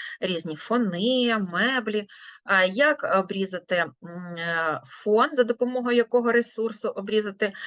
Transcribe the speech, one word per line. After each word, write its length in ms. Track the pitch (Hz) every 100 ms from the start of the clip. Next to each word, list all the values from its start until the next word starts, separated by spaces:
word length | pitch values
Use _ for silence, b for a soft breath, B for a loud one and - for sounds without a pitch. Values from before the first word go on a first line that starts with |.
| B B
різні 340 | 208 170 160 151
фони, 840 | - 240 208 170 233 254 240 220 185
меблі, 540 | 175 233 262 220 208 202 B B B
а, 200 | - 190
як 520 | 185 196 294 294 - 190
обрізати, 560 | 180 196 190 180 - 180
м, 600 | 165 - 170 175 180 170
е, 440 | 170 165 165 147 -
фон, 440 | - 214 214 294
за 100 | 285
допомогою 540 | 226 233 247 254 240 240
якого 340 | 233 247 233
ресурсу 580 | 240 233 - 226 220 214
обрізати, 640 | - 202 214 208 196 208 B